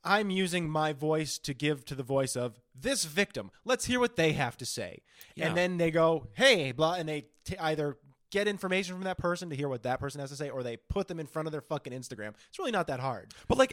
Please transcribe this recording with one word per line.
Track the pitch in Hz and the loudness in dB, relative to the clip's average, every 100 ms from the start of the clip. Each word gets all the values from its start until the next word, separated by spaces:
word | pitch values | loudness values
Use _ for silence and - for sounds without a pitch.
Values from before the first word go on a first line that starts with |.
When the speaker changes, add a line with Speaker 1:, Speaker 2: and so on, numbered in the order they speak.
| 175 | 2
Speaker 1:
"I'm | 202 208 | 2 2
using | 190 185 180 165 | 0 2 0 0
my | 156 156 | 0 0
voice | 143 156 156 151 - | 0 0 0 0 -6
to | - | -8
give | 127 147 143 - | -2 -2 -2 -6
to | 135 | -10
the | |
voice | 123 139 135 123 | 0 0 0 -2
of | 123 107 _ | -4 -6 _
this | 131 214 262 160 | -6 -2 -2 0
victim. | 151 202 127 98 _ 220 | 0 0 -2 -10 _ -2
Let's | 247 - | 0 2
hear | 247 | 2
what | 240 - | 2 4
they | 160 | 2
have | 147 123 - | 4 -2 -2
to | 123 | -8
say." | - 90 - _ - - - | -6 -8 -10 _ -20 -18 -4
Speaker 2:
Yeah. | 160 | 0
Speaker 1:
And | 170 | 2
then | 180 175 | 2 2
they | 165 | 2
go, | 160 165 160 120 | 4 4 4 -2
"Hey, | - 262 214 135 | 4 4 6 2
blah," | 123 156 180 | 0 0 0
and | 156 | -4
they | 151 - _ - | -6 -8 _ -12
t-, | 190 | -4
either | 160 156 147 135 - _ _ | 0 0 -2 -4 -16 _ _
get | 196 208 | 0 0
information | 208 190 185 180 180 | -2 0 0 -2 -4
from | 190 | -4
that | 180 | -2
person | 175 175 175 | 0 -2 -4
to | 139 | -4
hear | 143 | -2
what | 123 | -2
that | 123 127 | -2 -2
person | 139 143 | -4 -6
has | 135 | -10
to | 139 | -8
say, | 143 | -6
or | 131 | -4
they | 123 117 | -6 -8
put | _ 202 190 | _ -2 -2
them | 165 | -6
in | 147 | -6
front | 160 160 | -4 -4
of | |
their | 151 | -6
fucking | - 147 139 | -4 -6 -4
Instagram. | 127 123 117 107 101 - | -10 -10 -8 -10 -10 -18
It's | - | -6
really | 339 | -2
not | 208 170 | 0 0
that | 127 | -2
hard. | 135 131 - - - | -2 -4 -10 -18 2
Speaker 2:
But, | 254 | 6
like, | 262 | 6